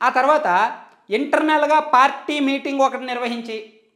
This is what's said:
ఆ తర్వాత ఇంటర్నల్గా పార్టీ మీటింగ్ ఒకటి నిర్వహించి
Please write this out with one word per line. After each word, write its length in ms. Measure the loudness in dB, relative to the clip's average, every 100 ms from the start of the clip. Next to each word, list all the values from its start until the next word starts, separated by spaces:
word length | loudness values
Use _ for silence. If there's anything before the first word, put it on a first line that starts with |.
ఆ 60 | 0
తర్వాత 680 | 2 2 2 2 2 0 -4 -18 _ -6
ఇంటర్నల్గా 680 | -4 0 0 2 2 2 2
పార్టీ 600 | 2 4 4 0 -6 -2
మీటింగ్ 400 | -2 -2 -4 0
ఒకటి 240 | 0 -2
నిర్వహించి 680 | -8 -6 -6 -6 -8 -12 -14 _ _